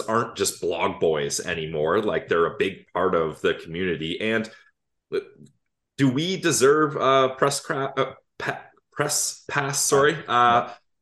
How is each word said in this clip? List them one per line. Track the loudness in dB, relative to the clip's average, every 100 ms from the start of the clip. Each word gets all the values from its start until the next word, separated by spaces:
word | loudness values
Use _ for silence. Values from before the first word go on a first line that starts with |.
| 0
aren't | 0 0 -2
just | -4 -2
blog | -4 -2 -2 0
boys | 0 2 0 -4
anymore. | -4 -6 -4 -2 0 0
Like, | 0 -2 0
they're | 2 2
a | 0
big | -4 -6 -8
part | -2 0 2
of | 0 -2
the | -2 -2
community. | -6 -6 -4 -4 -4 -4
And | -2 -2 -4 -12 _ _ _ _ -8 -6 -6 -12 -20 _ _ _ _ 0
do | 2
we | 2 -2 -2
deserve | 0 4 6 6 2 0
a | 2 4 2 2
press | 0 0
cra-, | -4 -4 -4 -2
uh, | -4 -4 _ -10
pa-, | -8 -8 -10 _ _
press | -4 -2 -2 -4 -8 -6
pass? | -4 -2 -2
Sorry. | 2 4 4 2 0
Uh, | 2 4 4 0 -8 _ _